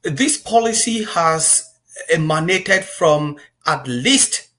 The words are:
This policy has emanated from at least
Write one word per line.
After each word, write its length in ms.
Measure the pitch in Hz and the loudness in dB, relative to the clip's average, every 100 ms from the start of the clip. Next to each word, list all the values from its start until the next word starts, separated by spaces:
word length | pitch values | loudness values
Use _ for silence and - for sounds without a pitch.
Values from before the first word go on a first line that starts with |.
This 320 | 185 135 285 - | -6 -2 -2 -2
policy 680 | - 226 233 220 - 226 | 0 2 2 -2 -2 -4
has 680 | 214 - 160 160 156 - - _ _ - - | -4 0 2 2 2 0 -2 _ _ -20 -2
emanated 760 | 160 156 156 165 185 185 190 | 0 2 0 0 -2 0 -2
from 540 | 185 - 165 151 151 147 - _ - | -2 0 2 2 0 -8 -18 _ -4
at 220 | 147 131 | -4 -4
least 600 | 123 139 277 - - - | -2 2 2 2 -4 -10